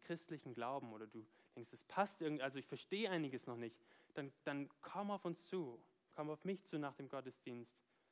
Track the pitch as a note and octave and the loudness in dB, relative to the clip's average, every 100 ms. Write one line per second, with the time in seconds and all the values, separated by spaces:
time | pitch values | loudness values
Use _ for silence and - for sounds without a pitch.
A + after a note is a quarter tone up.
0 | - E3+ - D3+ C3+ A#2 A#2+ C#3 A#2+ G#2+ | -4 -4 -2 -6 -4 -2 0 0 -2 -6
1 | A2 A2+ A2 - - B2 A#2 B2+ - F#3 | -6 -8 -10 -16 -14 -10 -10 -12 -2 4
2 | G3+ - D#3+ D3 C3+ C3+ - C3+ - G3 | 4 4 0 4 2 0 -2 -6 0 2
3 | A3 F3 C#3+ B2+ - A#2+ A2+ - - - | 4 4 4 0 -2 -2 -2 -6 -20 -20
4 | - - C#3 - D3+ C#3+ C#3 - - F#3+ | -8 -4 -4 -2 0 2 0 -4 -4 0
5 | G3+ G3+ F3 E3 - F#3 C#3 A#2 - _ | 2 2 0 -2 0 0 0 -4 -14 _
6 | _ - D3+ D3+ F#3 F#3+ - D#3 C#3+ C3+ | _ -4 -2 0 0 0 0 0 0 -2
7 | C3+ C3+ B2+ - B2+ A#2+ A#2 - _ _ | -4 -4 -4 -8 -6 -6 -6 -14 _ _
8 | _ | _